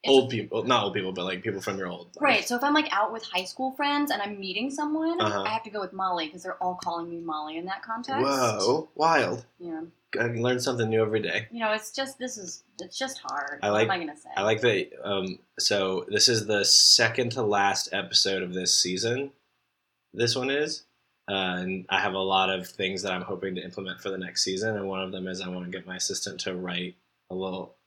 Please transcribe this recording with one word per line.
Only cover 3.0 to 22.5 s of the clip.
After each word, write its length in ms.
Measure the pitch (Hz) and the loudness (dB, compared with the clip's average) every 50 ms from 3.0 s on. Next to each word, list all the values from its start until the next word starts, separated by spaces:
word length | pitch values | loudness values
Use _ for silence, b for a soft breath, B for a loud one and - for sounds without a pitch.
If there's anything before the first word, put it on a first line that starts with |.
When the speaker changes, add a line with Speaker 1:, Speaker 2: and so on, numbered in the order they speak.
| 214 220 220 | 0 0 -2
Speaker 1:
with 100 | 226 - | -8 -10
high 220 | - - 185 190 | -4 -4 -4 -4
school 260 | - - - 262 262 | -4 -6 -6 -6 -6
friends 400 | 262 - 294 285 285 294 294 285 | -2 -2 0 0 2 0 0 0
and 100 | 247 208 | 0 -2
I'm 160 | 202 208 208 | -2 -6 -6
meeting 320 | 202 196 190 185 208 240 277 | -8 -8 -6 -4 -2 -4 -4
someone, 520 | 269 294 294 302 302 320 320 330 339 359 | -2 -2 -2 -2 0 0 0 0 2 2
Speaker 2:
Uh-huh. 220 | - 208 202 202 196 | 2 2 2 0 0
Speaker 1:
I 60 | 208 | 0
have 140 | 220 226 226 | -2 -4 -6
to 60 | 220 | -6
go 100 | 196 214 | -6 -6
with 140 | 190 185 190 | -6 -6 -4
Molly 340 | 190 190 185 180 175 160 | -4 -2 -2 0 -2 -4
'cause 160 | 151 165 180 - | -6 -8 -10 -10
they're 180 | 185 180 - | -10 -6 -4
all 140 | 185 180 180 | -4 -4 -4
calling 340 | 180 - 175 165 170 170 170 | -4 -6 -6 -4 -4 -6 -8
me 100 | 170 170 | -8 -10
Molly 360 | 170 165 156 156 151 156 156 | -8 -6 -6 -6 -6 -6 -8
in 80 | 165 175 | -8 -6
that 160 | 185 190 196 - | -6 -8 -8 -6
context. 380 | 226 226 233 247 - - - | -8 -8 -8 -4 -4 -2 0
Speaker 2:
Whoa, 680 | 131 139 277 - - 117 107 98 95 110 143 160 160 - _ | 0 0 2 2 2 2 2 2 2 2 2 0 -2 -6 _
wild. 500 | - 151 165 165 147 117 90 107 120 - _ _ _ | 2 4 4 6 4 4 2 -2 -6 -8 _ _ _
Speaker 1:
Yeah. 240 | 175 170 160 160 165 170 _ _ _ _ - - | -10 -8 -8 -8 -10 -12 _ _ _ _ -2 -2
Speaker 2:
I 60 | 117 | 0
learn 340 | 120 120 113 117 123 127 123 | 0 0 0 2 2 2 2
something 300 | 123 139 123 120 113 110 | 0 -2 0 0 0 2
new 120 | 113 110 | 4 4
every 200 | 110 107 110 110 | 4 4 2 0
day. 260 | - 85 85 107 113 - | 0 0 -2 -2 -4 -6
Speaker 1:
You 100 | 233 233 | -6 -4
know, 100 | 226 214 | -2 -2
it's 220 | 214 214 - - - | -2 -2 -4 -8 -6
just, 260 | - 269 269 - _ | -6 -6 -6 -6 _
this 180 | 247 254 - | -10 -10 -8
is, 260 | 220 190 170 - - _ _ _ - | -10 -12 -12 -14 -16 _ _ _ -16
it's 160 | 220 - - | -16 -12 -6
just 220 | - 262 254 - - | -6 -6 -6 -6 -10
hard. 400 | - - - - - - - - - | -10 -6 -6 -6 -6 -6 -6 -2 0
Speaker 2:
I 80 | 208 | 2
Speaker 1:
What 100 | 208 214 220 | 4 4 4
am 40 | |
Speaker 2:
like, 100 | - 190 | 4 2
Speaker 1:
I 80 | 175 165 | -2 -2
gonna 120 | 147 147 | -6 -10
say? 120 | - - - - | -12 -16 -6 -4
Speaker 2:
I 80 | - 196 | 0 2
like 160 | - 143 - | 2 2 4
that, 300 | 127 120 107 95 - - - - - 101 | 4 4 4 4 0 -4 -8 -10 -4 -2
um, 300 | 101 95 92 95 - - _ _ _ | -2 -2 -2 -4 -6 -10 _ _ _
so 480 | - - - 104 101 95 95 95 90 90 - | -2 0 2 2 2 2 2 0 -2 -2 -2
this 180 | 101 104 - | 2 4 4
is 200 | - 120 110 104 | 6 4 2 2
the 180 | 104 107 101 98 | 2 2 2 6
second 680 | - - - - - - - 120 113 117 - 123 117 | 6 8 8 10 8 8 8 6 4 4 2 0 0
to 100 | 117 135 | 0 0
last 460 | 113 104 104 101 98 98 95 - - - - | 2 2 4 4 4 4 2 0 -2 -2 -2
episode 500 | 101 92 90 - - - 98 95 95 92 | -4 -4 2 2 2 4 4 2 0 -2
of 100 | 90 90 | -2 -4
this 220 | 92 90 87 - | -2 0 2 2
season. 560 | - - 90 92 90 113 113 120 131 139 139 _ _ _ _ _ _ _ _ _ _ _ _ _ _ _ _ - | 2 2 0 0 0 0 0 0 -2 -4 -6 _ _ _ _ _ _ _ _ _ _ _ _ _ _ _ _ -4
This 220 | 98 120 117 117 | -2 0 0 2
one 140 | 131 127 135 | 0 0 0
is. 340 | 139 143 151 151 - - _ _ _ _ _ _ _ _ _ - | 0 0 0 -2 -4 -10 _ _ _ _ _ _ _ _ _ -4
Uh, 40 | 98 98 95 92 90 90 | -2 0 0 0 -2 -2
and 240 | 90 92 95 95 92 - | -2 -4 -4 -4 -2 0
I 120 | 98 95 | 0 2
have 120 | 98 101 95 | 2 2 0
a 60 | 95 | 0
lot 300 | 95 95 95 95 95 | 0 4 4 4 4
of 180 | 95 | 4